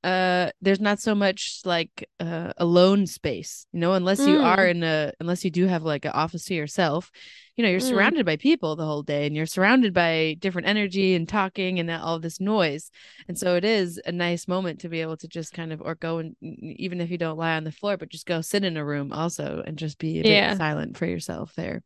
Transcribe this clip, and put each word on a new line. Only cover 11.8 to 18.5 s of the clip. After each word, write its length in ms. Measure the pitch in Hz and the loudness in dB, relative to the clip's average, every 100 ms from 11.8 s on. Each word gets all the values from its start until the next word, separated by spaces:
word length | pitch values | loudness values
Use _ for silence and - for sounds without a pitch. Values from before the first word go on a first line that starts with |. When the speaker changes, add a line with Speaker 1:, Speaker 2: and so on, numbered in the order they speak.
| 165 | -2
Speaker 1:
all 300 | 165 165 165 | -4 -4 -4
this 200 | 165 - | -6 -4
noise. 520 | 190 214 165 147 - _ - - - | 0 2 2 -2 -10 _ -20 -20 -12
And 100 | 175 | -4
so 180 | 185 175 | 0 2
it 100 | 202 | 2
is 340 | 220 180 170 - | 0 0 -4 -8
a 60 | |
nice 360 | 175 175 175 - | -4 -2 -2 -2
moment 340 | 180 180 156 | -4 -4 -8
to 80 | 170 | -8
be 120 | 165 | -6
able 160 | 160 160 | -6 -8
to 100 | 165 | -10
just 260 | 170 160 | -10 -10
kind 200 | - 165 | -10 -10
of, 80 | 160 | -8
or 140 | - 160 | -8 -6
go 240 | 165 165 | -4 -6
and, 160 | 160 - | -6 -12
n-, 320 | - - 160 - | -16 -12 -14 -8
even 240 | 185 180 | -6 -6
if 80 | 170 | -6
you 80 | 175 | -4
don't 200 | 165 160 | -4 -2
lie 180 | 165 160 | -2 -2
on 80 | |
the 80 | 156 | -4
floor, 260 | - 202 196 | -6 -4 -4
but 120 | 160 | -8
just 180 | 160 - | -14 -4
go 140 | 165 | -4
sit 220 | 165 | 0